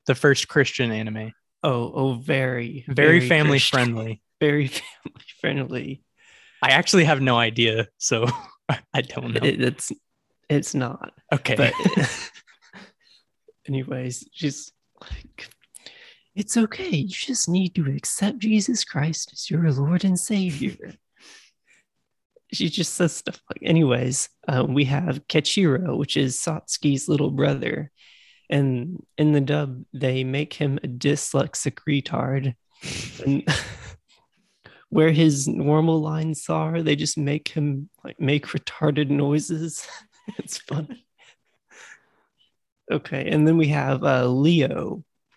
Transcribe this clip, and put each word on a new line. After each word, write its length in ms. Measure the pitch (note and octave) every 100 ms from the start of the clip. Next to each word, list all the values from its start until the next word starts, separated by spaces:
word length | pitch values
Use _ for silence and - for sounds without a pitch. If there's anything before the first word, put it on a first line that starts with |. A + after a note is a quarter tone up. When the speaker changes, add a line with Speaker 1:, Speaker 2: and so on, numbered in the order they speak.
| -
Speaker 1:
the 80 |
first 320 | B2+ D3 C3+ -
Christian 460 | D#3 C3 - A#2+
anime. 400 | A2 A2 G#2+ A2 - _ _
Speaker 2:
Oh, 280 | D#3+ B2 A#2
oh, 220 | - C3+
very, 720 | A#2+ C#3 C#3 C3 B2+ A#2 C#3 B2
Speaker 1:
Very 300 | C3+ D3 E3+
Speaker 2:
very 100 | B2
Speaker 1:
family 300 | D#3 D3+ C3+
Speaker 2:
Christian. 200 | - C3+
Speaker 1:
friendly. 440 | A#2+ A#2 A2+ A2 _
Speaker 2:
<laughs> 100 | _
Very 260 | D3+ D3 C#3
family 580 | - - - - - - -
friendly. 600 | D3+ C#3+ B2+ B2+ - C3+ _ _ _ _ _ _
Speaker 1:
I 100 | B2
actually 340 | C#3 F3 F#3+
have 160 | D#3+ D3
no 160 | C3 A#2+
idea, 500 | A#2 A2+ A#2 A2 A2 -
so 280 | - A2+ A#2+ - - -
<laughs> 80 | - B2+ -
I 60 | C#3+
don't 320 | C3 - B2
know. 60 | A#2 C#3
Speaker 2:
It, 140 | -
it's, 320 | B2 - - - _ _ _ _ -
it's 260 | D3 -
not. 380 | D3 B2 - - - _
Speaker 1:
Okay. 220 | C#3 -
Speaker 2:
But 180 | A#2 B2+ - - -
<laughs> 120 | C#3 - - - - _ _ - - _ _ _ _ _ _ _ -
anyways, 600 | C3+ C3 C3 B2+ B2 -
she's 400 | - D3 C3+ - _ _ _
like, 480 | - - - - - _ _ - - - - - _
"It's 220 | - G#3 A#3+
okay. 320 | A3 - F#4
You 200 | F3+ F#3+
just 400 | - - B3 -
need 260 | F3+ F#3 -
to 100 | C#3+
accept 480 | C#3 - - G3+ B3+
Jesus 440 | G#3+ G#3+ G3 A#3
Christ 460 | - D#3+ D3+ D#3 -
as 160 | - -
your 200 | D#3+ E3
Lord 340 | C3+ C#3+ F3+
and 140 | F#3+ F3+
Savior." 760 | - G#3 F#3 C#3+ - - - -
<laughs> 40 | _ _ - - _ _ _ _ _ _ _ _ _ _ _
She 140 | - E3+
just 240 | F3 E3+
says 220 | - E3+
stuff 260 | - - - -
like, 140 | -
anyways, 640 | - E3 D3 B2 B2+ C#3 - _ -
uh, 200 | C3 C#3+
we 160 | C3+
have 420 | C3+ C3+ F3+ C3 -
Kechiro, 680 | D#3 - - F3+ C3 F3+ -
which 220 | C#3+ D3
is 180 | C3+ B2+
Satsuki's 720 | - D#3 - - D3 C#3 -
little 220 | D3 D#3
brother. 600 | C#3 C#3 C#3 - - D3 _ _ _ _ _ -
And 520 | C#3+ C#3 B2+ C#3+ F3+ - -
in 160 | D3+
the 80 | D3
dub, 440 | C3+ D3 C#3+ B2+ -
they 280 | C3 C3+ C3
make 300 | B2+ C3+ D3+
him 260 | - D3 C3+
a 20 | -
dyslexic 920 | B2 C#3+ C#3+ - C#3 D#3 - - - -
retard. 640 | C#3+ - B2+ B2+ C3+ C3 A#2+ _ _ - - - -
And 240 | - C#3 - C#3 - - - - _ _
<laughs> 640 | _ _ _ _ - - _
where 220 | - D#3+
his 360 | D#3 D#3+ C#3+ C3+
normal 540 | - C#3+ D#3 E3 D#3+
lines 480 | D#3 D#3 D#3+ D3+ -
are, 320 | D#3+ D#3 E3
they 120 | D#3+
just 220 | D3 D#3 -
make 320 | C#3+ D3 -
him, 400 | D#3+ D3 C#3 D3 _
like, 160 | - -
make 280 | C3 D3 -
retarded 600 | C#3 - - D3+ C#3+ C#3+
noises. 800 | C#3+ C#3+ D3 D3 D#3+ E3 - -
<laughs> 440 | - - _ - -
It's 200 | - -
funny. 480 | - D3 D3+ A#3+ _ _ _ _ _ _ _ - - - _ _ _ _ _ _ _ _ -
Okay, 360 | D3+ - C3+ C#3
and 180 | D3+ D3+
then 80 | E3
we 120 | D3+
have, 360 | D3 C3+ C3+
uh, 220 | C#3+ C3 B2
Leo, 760 | B2+ D3 E3+ C3 - - - - _ _